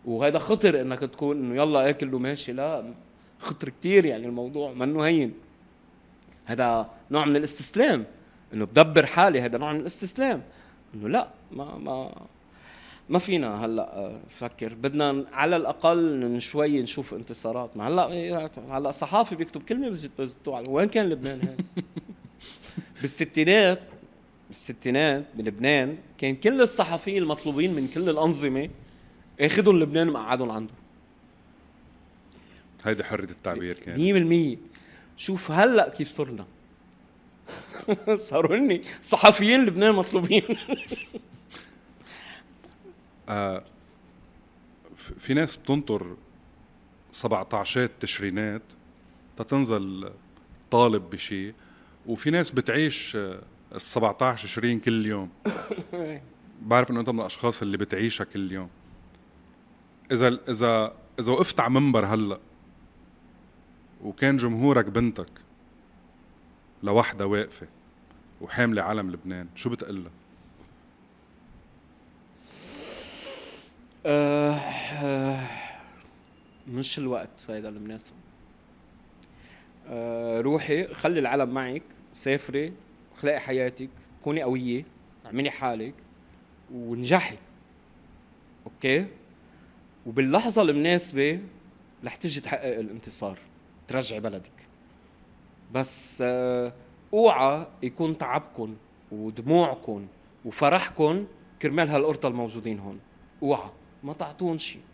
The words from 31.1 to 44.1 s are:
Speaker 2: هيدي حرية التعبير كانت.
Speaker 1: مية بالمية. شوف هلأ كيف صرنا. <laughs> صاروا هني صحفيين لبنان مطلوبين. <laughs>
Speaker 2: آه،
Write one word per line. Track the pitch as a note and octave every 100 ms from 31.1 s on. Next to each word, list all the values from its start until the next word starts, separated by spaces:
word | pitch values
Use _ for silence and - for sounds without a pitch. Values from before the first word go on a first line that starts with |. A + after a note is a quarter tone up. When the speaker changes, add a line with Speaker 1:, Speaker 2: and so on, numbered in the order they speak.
| _ - _ - - - - - - - - - - - - - -
Speaker 2:
هيدي | G#2+ G#2
حرية | - G#2+
التعبير | F#2+ F2+ F#2+ F2 F2 F2
كانت. | - A#2
Speaker 1:
مية | F3+
بالمية. | G3 E3 E3+ D3+ A#2 - - - - - -
شوف | - F#3 -
هلأ | D#3+ A#3 A3+ C#3
كيف | - D3
صرنا. | - C3+ A2 F#2+ - - _ - _ - _ _ _
<laughs> | - - - - - G3+ G#3 G#3
صاروا | - C#3+ D#3+ G#3
هني | C#4 F3 - -
صحفيين | - G#3 G#3 G#3 G#3 C4
لبنان | A#3 F3 G#3+
مطلوبين. | G3+ F3+ G3+ F3 G3+
<laughs> | - A3+ - C#4 - - - - - - - - - - - - - - - - - - - - - - _ - -
Speaker 2:
آه، | G#2 G2 F#2 - - _ _ -